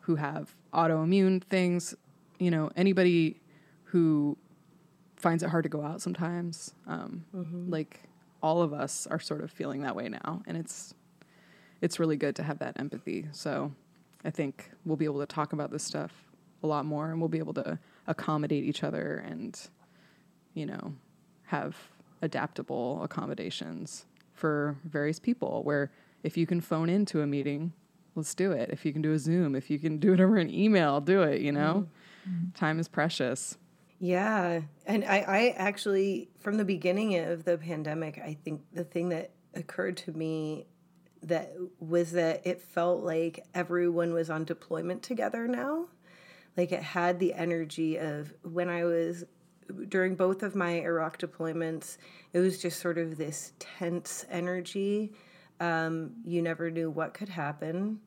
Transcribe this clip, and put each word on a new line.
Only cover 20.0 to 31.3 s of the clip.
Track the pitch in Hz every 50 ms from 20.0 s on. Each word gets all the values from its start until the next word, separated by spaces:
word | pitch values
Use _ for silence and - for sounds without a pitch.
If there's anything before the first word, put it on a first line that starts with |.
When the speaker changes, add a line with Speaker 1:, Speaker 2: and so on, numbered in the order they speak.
| - _ _ _ _ _ _ _ _ _ _
Speaker 1:
you | 160 147
know, | - - - - - 147 131 _ _ _ _ _ _ _ _ _
have | - - 143 - 147 151 - - - - _ - _ - _ -
adaptable | 151 - - - - - - - - 139 120 120 123 139 - 160
accommodations | - - - 110 127 147 - 85 - - - - 80 85 80 - - - - - _ _ _ _ _ _
for | - - 156 151 147 147 147 143 139 -
various | 165 151 147 143 151 160 -
people, | - 240 240 - - - - - -
where | 143 147 143 143 139 - - - _ _ _ -
if | 160 -
you | 170 165
can | 160 180 170
phone | 165 - 170 160 165 170
into | 180 208 208 - - 156
a | 147
meeting, | 143 143 143 135 143 143 143 160 175 160 _ _ _ _ _ _ _ _
let's | 160 151 - -
do | - 180 196
it. | 170 120 117 -
If | 165 - -
you | 156 139
can | 156 151
do | 156
a | 156 151
Zoom, | 131 156 165 180 175 147 135
if | 131 - -
you | 147
can | 143 151 165 156 151
do | 151 202 185
it | 175
over | 185 185 226
an | 196 170 127
email, | - - 202 220 208 185 160 147 139 147
do | 143 165 190 196
it, | 175 151